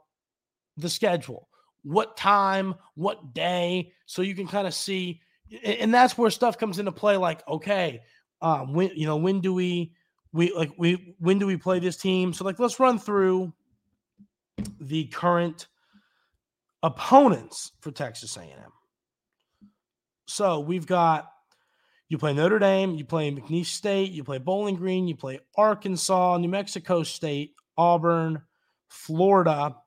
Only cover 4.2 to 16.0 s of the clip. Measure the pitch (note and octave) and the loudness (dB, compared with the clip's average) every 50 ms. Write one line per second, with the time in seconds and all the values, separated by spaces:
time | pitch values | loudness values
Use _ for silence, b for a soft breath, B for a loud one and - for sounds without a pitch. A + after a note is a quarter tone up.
4.2 | F#3 G3 F#3+ F#3 F#3+ - F#3+ G3+ G3 F3 - - - G3 F#3+ F#3 F3+ F3 E3+ - | -4 -4 -4 -8 -8 -4 -4 -4 -4 -4 -6 -6 -6 -6 -4 -4 -4 -6 -8 -12
5.2 | _ _ _ _ _ - A3 - - G#3 G#3 A#3+ G#3+ A3 A#3 B3 B3+ B3+ - A#3 | _ _ _ _ _ -20 -18 -8 -6 -4 -4 0 0 4 6 6 6 6 4 2
6.2 | A#3 G#3+ - - B3+ A#3 - - A3+ G#3 E3+ F#3+ G3+ F#3+ E3+ - G#3 G#3 G3+ F#3+ | 0 0 2 2 0 0 0 0 -4 -4 -4 -4 -6 -6 -6 0 0 2 2 2
7.2 | F3+ E3+ D#3+ - - C#3+ D3+ D#3 - G3+ G3+ F#3+ F3 D3+ A#2+ A2+ b b b b | 0 -2 -2 -4 -6 -8 -8 -6 -4 -2 -2 0 -2 -2 -6 -10 b b b b
8.2 | b _ _ _ E3 E3 D#3 C#3 C3 C3+ C#3+ E3+ F#3+ F3+ D#3+ D#3 D#3 D#3 D3+ D#3 | b _ _ _ 0 0 0 0 -2 -2 -2 0 0 0 -2 -4 -4 -2 -2 0
9.2 | E3 F#3+ G3 F#3+ F3 F#3+ F#3 F#3 F3+ F3+ F3 F3 E3+ E3+ _ _ _ _ _ _ | 0 0 0 0 0 -2 -2 0 -2 -2 -2 -4 -4 -6 _ _ _ _ _ _
10.2 | _ _ - D#3+ E3+ F3+ G3+ E3 D#3+ C#3+ - - E3+ E3+ F3+ F3+ F3+ - - - | _ _ 0 0 0 2 0 -2 -4 -4 -2 0 0 2 0 0 -4 -12 -12 -2
11.2 | E3 F3+ G3 G3+ G3+ G3 F#3 D3+ - F#3 F#3 F3+ F3 F3+ D#3+ - - F#3+ F#3 F#3 | 0 2 2 2 2 0 -2 -2 0 0 0 0 0 -2 -4 -4 -2 0 0 0
12.2 | F#3 F3+ D#3+ - F#3 G3 F#3 - B3 A#3+ A#3+ - C4 B3+ B3 G3+ - G#3+ G#3 G3 | 0 -2 -4 -4 -6 -6 -2 -2 -2 -2 0 2 2 2 2 0 -2 -2 0 2
13.2 | F#3+ F#3 F#3 F#3 F#3 E3+ - _ _ _ _ _ _ _ _ _ _ _ _ _ | 2 2 2 0 -2 -6 -10 _ _ _ _ _ _ _ _ _ _ _ _ _
14.2 | _ _ _ _ _ _ _ - - G2+ G#2 - D3+ C3 D#3 D#3+ D3 - - - | _ _ _ _ _ _ _ -10 -10 -10 -12 -14 -10 -6 -4 -4 -4 -6 -6 -2
15.2 | E3+ F3 F3 E3+ F3 E3+ D#3+ - - - _ _ _ _ _ _ | 0 2 2 2 0 -2 -6 -10 -18 -20 _ _ _ _ _ _